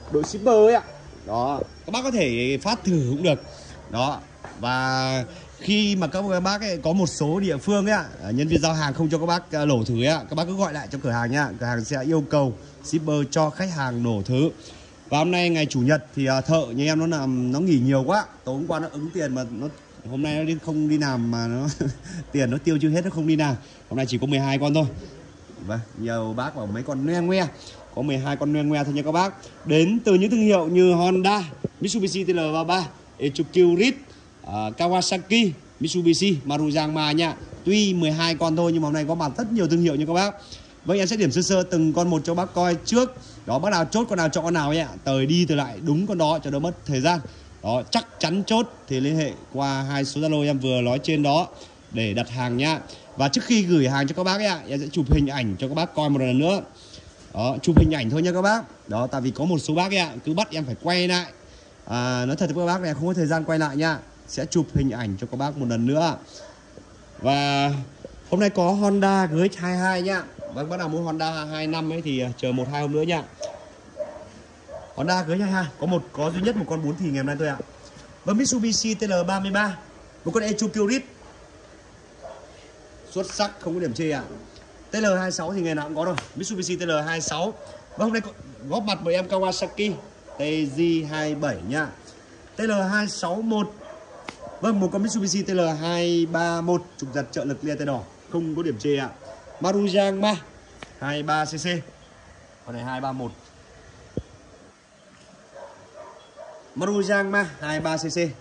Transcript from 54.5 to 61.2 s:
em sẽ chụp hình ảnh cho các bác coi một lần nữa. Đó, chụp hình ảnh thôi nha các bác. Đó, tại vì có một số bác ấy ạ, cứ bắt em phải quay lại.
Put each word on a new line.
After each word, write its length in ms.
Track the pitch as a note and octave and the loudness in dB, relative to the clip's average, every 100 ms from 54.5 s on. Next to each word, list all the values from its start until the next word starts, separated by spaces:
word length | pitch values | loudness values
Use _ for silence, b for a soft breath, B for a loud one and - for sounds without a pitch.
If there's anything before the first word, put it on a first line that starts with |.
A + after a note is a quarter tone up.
| E3 A#2+ | -2 -4
em 120 | C#3 | -6
sẽ 80 | D3 | -4
chụp 140 | F3+ C3 | -2 2
hình 140 | D#3 C#3 | 4 2
ảnh 280 | C#3 A2 F#2 | 0 -4 -2
cho 80 | C3 | -4
các 80 | D#3 | -2
bác 200 | - - | -2 0
coi 140 | D3+ | 0
một 100 | C#3 | 2
lần 180 | B2+ B2+ | 2 4
nữa. 220 | E3 G3 - - B B B B B | 4 2 -2 -14 B B B B B
Đó, 220 | - B2 A2 | -4 -2 0
chụp 180 | - D#3 | 6 8
hình 120 | D#3 | 6
ảnh 180 | D3+ A2+ | 4 0
thôi 120 | D3+ | 2
nha 100 | F3 | 2
các 100 | F3+ | 2
bác. 480 | G3 A3+ - - - | 2 2 -2 -16 -6
Đó, 180 | G#2+ B2 | -2 -2
tại 140 | C3+ | -2
vì 100 | B2 | -2
có 140 | A#2 E3+ | -2 0
một 140 | D#3+ | 0
số 160 | - D#3 | 0 0
bác 160 | F#3+ | 2
ấy 60 | G3 | 0
ạ, 120 | D#3+ A#2+ - | -2 -4 -4
cứ 80 | |
bắt 180 | E3 - | -2 -2
em 140 | D#3 C3+ | -4 -6
phải 100 | A2+ | -4
quay 240 | E3 F3+ F3+ | -2 0 2
lại. 240 | F3+ | 0